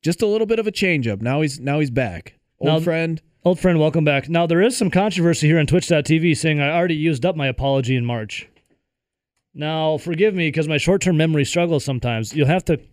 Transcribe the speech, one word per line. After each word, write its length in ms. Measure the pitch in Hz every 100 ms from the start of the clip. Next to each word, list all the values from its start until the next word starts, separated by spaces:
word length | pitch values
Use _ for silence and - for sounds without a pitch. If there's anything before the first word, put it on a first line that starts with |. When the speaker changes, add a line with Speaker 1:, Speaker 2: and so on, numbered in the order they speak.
Speaker 1:
Just 180 | 151 175
a 40 | 214
little 220 | 214 220
bit 100 | 226
of 80 | 214
a 40 |
change-up. 500 | - 190 160 117 101
Now 200 | 117 139
he's, 180 | 156 139
now 200 | 131 143
he's 120 | 147
back. 480 | 120 120 85 - _ _ _
Old 80 | 160
Speaker 2:
Now, 120 | 160
Speaker 1:
friend. 420 | 170 165 165 160 _ _
Speaker 2:
old 160 | 180 180
friend, 200 | 185 170
welcome 260 | 156 170 147
back. 240 | 139 131
Now, 180 | 170 170
there 140 | 170
is 140 | 214 254
some 140 | 196
controversy 580 | 180 208 190 170 156 151
here 120 | 160
on 80 | 147
Twitch 200 | 180 -
dot 180 | 165 139
T 120 | 160
V 160 | 170
saying 260 | 151 160 151
I 120 | 143
already 240 | 170 175 156
used 300 | 156 139 175
up 100 | 160
my 120 | 139
apology 480 | 120 139 135 123 127
in 100 | 120
March. 420 | 120 110 - - _ _ _ _ _ _ _ _ _ _
Now, 440 | 139 151 160 156 156
forgive 360 | 170 165 214
me 180 | 185 160
'cause 160 | 160 156
my 100 | 151
short-term 400 | 165 190 185 160
memory 280 | 160 151 131
struggles 380 | 175 170 156
sometimes. 520 | - 127 120 113 110 151
You'll 120 | 135
have 180 | 180 -
to 140 | 156 -